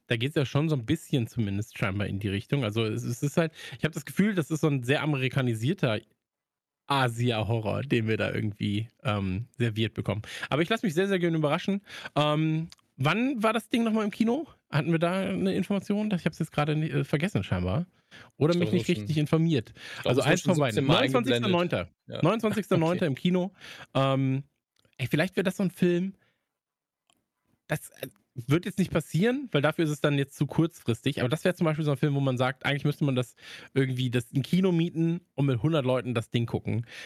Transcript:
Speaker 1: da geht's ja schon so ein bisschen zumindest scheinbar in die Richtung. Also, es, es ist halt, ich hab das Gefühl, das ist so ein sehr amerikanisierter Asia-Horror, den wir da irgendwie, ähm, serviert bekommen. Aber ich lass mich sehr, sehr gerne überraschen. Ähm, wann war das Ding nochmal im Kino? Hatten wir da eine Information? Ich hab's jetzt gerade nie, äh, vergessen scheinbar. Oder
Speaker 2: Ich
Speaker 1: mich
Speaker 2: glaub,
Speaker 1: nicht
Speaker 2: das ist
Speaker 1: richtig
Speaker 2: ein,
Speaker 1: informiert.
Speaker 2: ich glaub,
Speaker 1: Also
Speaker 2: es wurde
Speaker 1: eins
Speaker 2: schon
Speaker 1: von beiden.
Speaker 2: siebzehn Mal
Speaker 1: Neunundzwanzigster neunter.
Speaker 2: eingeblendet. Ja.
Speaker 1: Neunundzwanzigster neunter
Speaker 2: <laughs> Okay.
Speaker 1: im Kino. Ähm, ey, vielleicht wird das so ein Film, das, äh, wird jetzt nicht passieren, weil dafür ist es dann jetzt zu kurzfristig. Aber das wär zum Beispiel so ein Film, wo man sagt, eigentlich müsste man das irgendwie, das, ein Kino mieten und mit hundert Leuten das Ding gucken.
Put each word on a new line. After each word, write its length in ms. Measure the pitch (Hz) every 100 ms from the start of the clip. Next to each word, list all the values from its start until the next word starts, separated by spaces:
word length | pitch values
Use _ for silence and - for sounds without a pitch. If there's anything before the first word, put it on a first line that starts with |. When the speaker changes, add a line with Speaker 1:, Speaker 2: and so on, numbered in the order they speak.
| -
Speaker 1:
da 100 | 117
geht's 180 | 135 160
ja 100 | 131
schon 240 | 143 160
so 60 | 143
ein 100 | 113
bisschen 420 | 165 - 139 113
zumindest 500 | - 101 98 104 -
scheinbar 300 | 107 98 98
in 120 | 98
die 80 | 101
Richtung. 340 | 98 - 143
Also, 200 | 110 107 110
es, 180 | 113
es 200 | 123 123
ist 140 | 147 -
halt, 160 | 160 - - 127
ich 80 | 156
hab 60 |
das 120 | 165 -
Gefühl, 300 | - 208 190
das 160 | 143
ist 100 | 156
so 60 | 156
ein 160 | 139
sehr 180 | 120 143
amerikanisierter 960 | 147 139 127 139 123 110 123 196 135 107 - _ _ _ _ _ _ _ -
Asia-Horror, 920 | 139 127 117 120 110 101 117 104 101
den 240 | 139 117 110
wir 100 | 107
da 140 | 101
irgendwie, 560 | 110 110 - 107 104 113 _
ähm, 440 | - 104 95 92 120 -
serviert 360 | 117 107 110
bekommen. 280 | - 110 104 - - -
Aber 120 | 135
ich 80 | 170
lass 140 | 226
mich 100 | 214
sehr, 140 | 147 196
sehr 120 | 190
gerne 180 | 170 160
überraschen. 440 | 147 165 - 196 - - - 147
Ähm, 540 | 151 151 156 160 165 - _ -
wann 480 | 135 202 262 247
war 80 | 220
das 160 | 226 -
Ding 140 | 240
nochmal 220 | 226 220 208
im 60 |
Kino? 360 | - 226 277 320 - _
Hatten 220 | 143 160
wir 80 | 160
da 140 | 170 190
eine 320 | 190 185 185
Information? 580 | 180 180 196 - 208 214 180
Ich 100 | 170
hab's 140 | -
jetzt 120 | 160
gerade 220 | - 147 151
nie, 140 | 160
äh, 140 | 143
vergessen 400 | 139 147 180 107
scheinbar. 440 | - 90 90 120 180 _ _ - - -
Oder 160 | 143
Speaker 2:
Ich 40 | 175
Speaker 1:
mich 140 | 160
Speaker 2:
glaub, 0 |
Speaker 1:
nicht 160 | 180 -
Speaker 2:
das 20 |
ist 60 | 170
Speaker 1:
richtig 220 | 101 151
Speaker 2:
ein, 0 |
Speaker 1:
informiert. 560 | 151 160 165 139 - - - -
Speaker 2:
ich 60 |
glaub, 120 | -
Speaker 1:
Also 80 | 127
Speaker 2:
es 60 | 127
wurde 80 | 180
Speaker 1:
eins 40 |
Speaker 2:
schon 120 | -
Speaker 1:
von 40 | 160
beiden. 220 | 131 107
Speaker 2:
siebzehn 60 | 139
Mal 140 | -
Speaker 1:
Neunundzwanzigster 500 | 254 254 233 - -
neunter. 400 | 175 175 104 85
Speaker 2:
eingeblendet. 0 | _ -
Ja. 140 | 117
Speaker 1:
Neunundzwanzigster 560 | 165 220 214 208 - 180
neunter 280 | 160 180 165
Speaker 2:
<laughs> 0 |
Okay. 20 |
Speaker 1:
im 80 | 127
Kino. 380 | 180 185 185 - - - -
Ähm, 500 | 139 135 135 135 135 - _ _ _ _ -
ey, 100 | 123
vielleicht 280 | 151 185 -
wird 100 | 185
das 100 | -
so 60 |
ein 80 | 185
Film, 420 | - 180 175 190 - _ _ _ _ _ _ _ _ _ _ _ _ _ _ -
das, 220 | 151 - -
äh, 60 | - - _ -
wird 300 | 117 160 190
jetzt 120 | -
nicht 140 | 175
passieren, 580 | 170 - 156 226 269 262
weil 120 | 147
dafür 220 | 147 165 156
ist 60 |
es 80 | 147
dann 160 | 147 143
jetzt 180 | 139 -
zu 80 | 143
kurzfristig. 720 | - 165 - - 113 135 -
Aber 80 | 123
das 140 | 156
wär 120 | 185 175
zum 100 | 160
Beispiel 200 | 156 151
so 60 |
ein 60 | 135
Film, 160 | 151
wo 60 | 139
man 180 | 135 123
sagt, 280 | 131 - 131
eigentlich 200 | 143 147
müsste 180 | -
man 120 | 143 123
das 200 | 120 - - - -
irgendwie, 380 | 135 131 127 127
das, 200 | 120 -
ein 120 | 143
Kino 280 | - 180 190
mieten 500 | 170 165 160 165 170 -
und 140 | - 139
mit 140 | 117
hundert 220 | 147 160 127
Leuten 280 | 127 120
das 160 | 117 -
Ding 160 | 120 117
gucken. 400 | 104 - 107 - -